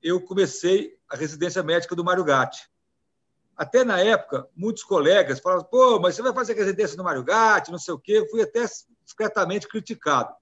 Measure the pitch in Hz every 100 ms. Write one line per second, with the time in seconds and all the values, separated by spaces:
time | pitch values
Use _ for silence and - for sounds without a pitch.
0 | 165 180 180 190 185 - 170 190 - _
1 | _ 127 156 151 170 180 151 170 170 175
2 | 175 180 156 135 127 - - _ _ _
3 | _ _ _ _ _ - 147 247 247 185
4 | 202 214 - 131 - - 202 - - 185
5 | 147 196 165 135 180 180 170 247 254 220
6 | 180 175 247 247 226 214 196 190 196 160
7 | 185 139 123 214 226 202 - 170 - 156
8 | - 214 214 220 214 233 233 - _ _
9 | _ - 208 214 175 196 - 220 214 233
10 | 156 135 113 -